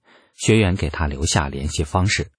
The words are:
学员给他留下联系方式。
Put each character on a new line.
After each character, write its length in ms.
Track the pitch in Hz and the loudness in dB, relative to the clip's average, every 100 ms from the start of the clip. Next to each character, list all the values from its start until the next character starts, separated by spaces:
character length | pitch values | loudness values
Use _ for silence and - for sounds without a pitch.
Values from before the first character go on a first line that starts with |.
| _ _ _ | _ _ _
学 220 | - - 113 | -4 2 4
员 180 | 98 | 4
给 160 | 95 80 | 2 -2
他 160 | - 78 | -2 -4
留 180 | 67 | -2
下 240 | 82 - 71 | -2 0 -2
联 200 | 67 71 | -4 -4
系 160 | - | -4
方 240 | 80 95 95 | -2 0 0
式。 240 | - 82 | 0 -4